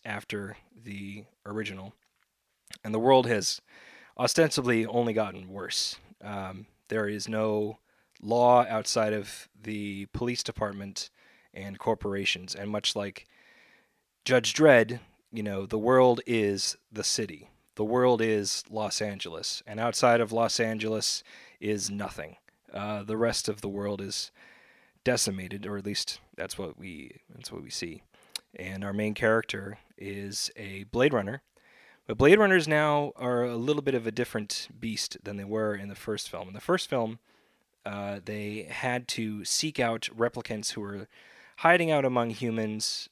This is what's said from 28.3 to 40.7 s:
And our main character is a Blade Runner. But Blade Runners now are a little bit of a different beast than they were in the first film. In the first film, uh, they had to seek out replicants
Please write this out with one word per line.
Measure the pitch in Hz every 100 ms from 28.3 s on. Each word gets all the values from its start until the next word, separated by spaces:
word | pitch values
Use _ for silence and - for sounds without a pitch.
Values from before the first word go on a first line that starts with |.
| - - -
And | 92 95
our | 101
main | 101 107
character | 104 110 113 - 104 101 101 _ -
is | 98 98 101 101 - -
a | 101 98 98
Blade | 117 143
Runner. | 123 98 139 _ _ _ _ - _ -
But | 110
Blade | 139 208
Runners | 202 185 156
now | 151 151 147 143 -
are | 123 123
a | 123 117
little | 127 147
bit | 139 127
of | 113
a |
different | 110 120 117 104 - - 110
beast | 113 104 - -
than | - 101
they |
were | 98 110 107 101
in | 101
the | 98
first | - 104 -
film. | 85 95
In |
the | 101
first | - 180 -
film, | 131 110 113 _ _ _ _ _ _ 101
uh, | 101 101 101 92
they | 104 104 107
had | 90 - 127 123 123
to | - 110 104 92
seek | - 156 143
out | 120 113 - 110
replicants | 117 120 - 107 -